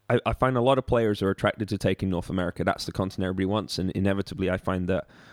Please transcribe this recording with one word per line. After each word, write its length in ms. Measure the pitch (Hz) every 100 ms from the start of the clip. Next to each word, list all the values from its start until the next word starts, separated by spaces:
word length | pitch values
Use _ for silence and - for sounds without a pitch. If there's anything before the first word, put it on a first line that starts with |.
| -
I, 100 | 120
I 80 | 113
find 240 | 113 131 127
a 60 |
lot 160 | 123 131
of 80 | -
players 340 | 120 113 104
are 80 | 98
attracted 400 | 95 101 - 104
to 80 | 101
taking 320 | 95 95 95
North 220 | 87 -
America. 340 | 92 85 -
That's 220 | 90 - -
the 60 |
continent 340 | - 95 - 95
everybody 180 | 95
wants, 340 | 95 107 - -
and 120 | 92
inevitably 580 | - 98 98 - 85 92
I 80 | 95
find 320 | - 92 90
that 180 | 92 - - -